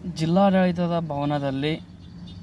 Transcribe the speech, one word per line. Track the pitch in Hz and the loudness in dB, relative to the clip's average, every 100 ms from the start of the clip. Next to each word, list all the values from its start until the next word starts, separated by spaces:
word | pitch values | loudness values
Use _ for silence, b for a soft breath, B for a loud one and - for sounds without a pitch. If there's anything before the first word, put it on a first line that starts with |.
| 185 147 | -2 -4
ಜಿಲ್ಲಾಡಳಿತದ | 165 180 202 190 180 175 175 170 | 2 4 6 6 4 2 0 0
ಭವನದಲ್ಲಿ | 160 143 143 147 139 135 151 165 - - - - - - | -2 -2 0 0 -2 -2 -2 -4 -8 -20 -18 -18 -16 -16